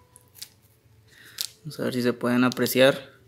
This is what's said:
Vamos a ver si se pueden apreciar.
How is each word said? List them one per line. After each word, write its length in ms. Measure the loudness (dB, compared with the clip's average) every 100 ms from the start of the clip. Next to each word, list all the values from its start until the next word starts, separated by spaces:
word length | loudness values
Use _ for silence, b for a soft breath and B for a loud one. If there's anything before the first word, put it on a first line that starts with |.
| _ _ _ -20 -20 _ _ _ _ _ _ B B B B B
Vamos 160 | -16 -8
a 40 |
ver 100 | -6
si 80 | -2
se 100 | -2
pueden 320 | -2 0 2
apreciar. 680 | 0 0 0 4 4 4 -4 -20